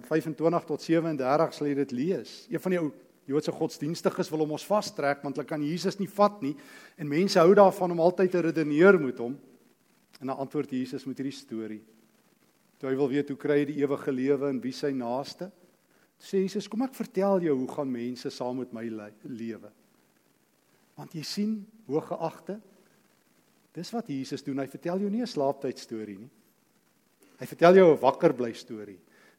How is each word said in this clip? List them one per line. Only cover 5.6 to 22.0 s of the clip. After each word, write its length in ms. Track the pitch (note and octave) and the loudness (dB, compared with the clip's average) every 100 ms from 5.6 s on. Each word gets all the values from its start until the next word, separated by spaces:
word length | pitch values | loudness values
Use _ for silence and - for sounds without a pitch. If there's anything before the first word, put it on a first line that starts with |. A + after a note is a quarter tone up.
Jesus 340 | D3 E3+ F#3+ G3 | -4 -2 -4 -4
nie 80 | F#3 | -4
vat 340 | G3 G3+ G#3 | 2 2 2
nie. 140 | C#3 - - - - - | -6 -6 -12 -20 -20 -10
En 120 | D3+ | -2
mense 320 | D3+ G3 F#3 | 0 4 6
hou 140 | E3+ | 8
daarvan 380 | G3+ F#3+ - F3+ | 10 8 6 0
om 80 | E3+ | 4
altyd 320 | E3+ F3+ F#3 | 4 4 2
te 80 | F3+ | 2
redeneer 600 | E3 D#3 D3+ D3 F#3+ F#3 | 0 0 2 6 6 6
met 180 | C3 A#2+ | 0 -4
hom. 200 | A#2 C#3+ - - _ _ _ _ _ - | -6 -8 -16 -20 _ _ _ _ _ -12
En 60 | C3 | -8
dan 100 | C3 | -6
antwoord 340 | C3+ D3+ C3+ | -6 -6 -4
Jesus 320 | B2+ B2 C3 C3+ | -4 -6 -8 -8
met 120 | B2+ | -8
hierdie 180 | C3+ C3+ | -8 -10
storie. 460 | - A2 G#2+ G#2+ - _ _ _ _ _ _ _ _ _ | -10 -10 -8 -12 -18 _ _ _ _ _ _ _ _ _
Toe 100 | C3+ | -4
hy 60 | C3+ | 0
wil 140 | C#3 | 2
weet 180 | C#3+ C#3+ | 0 -2
hoe 100 | C3 | -4
kry 220 | D3 D3 | 0 2
hy 60 | C#3+ | 2
die 160 | D3 | 0
ewige 300 | C#3 C#3 D3 | -2 -2 -4
lewe 360 | B2+ C3+ C#3 C#3 | -2 0 0 -2
en 140 | B2+ | -4
wie 100 | B2 | -6
sy 220 | - C#3+ C3+ | -6 -4 -4
naaste? 560 | A#2+ B2+ C3+ - F#3 - _ _ _ _ _ _ | -4 -6 -8 -12 -14 -16 _ _ _ _ _ _
Toe 100 | - | -4
sê 120 | G3 | 0
Jesus, 300 | F#3+ G#3 - | 0 -4 -6
"Kom 140 | A3 | -4
ek 120 | C4 - | -4 -6
vertel 460 | - F#3 G3 F#3+ | -6 0 2 4
jou 160 | E3+ C3 | 2 0
hoe 100 | B2+ | -2
gaan 240 | D3+ C3+ | -4 -4
mense 380 | A#2+ A#2+ B2 C#3 | -4 -6 -8 -10
saam 300 | - B2 C3 | -6 -6 -6
met 120 | B2 | -8
my 160 | A2+ A2+ | -8 -8
le-, 240 | G#2+ G#2 G#2 | -10 -12 -16
lewe." 480 | D3+ A2+ A2+ G#2+ G#2 _ _ _ _ _ _ _ _ _ _ _ _ - | -14 -10 -10 -10 -16 _ _ _ _ _ _ _ _ _ _ _ _ -20
Want 180 | C#3+ | -14
jy 100 | D#3+ | -12
sien, 440 | C#3 G3+ G#3 G#3+ G3 - - | -8 -4 -2 -4 -8 -16 -4
hooggeagte, 720 | D3+ | -4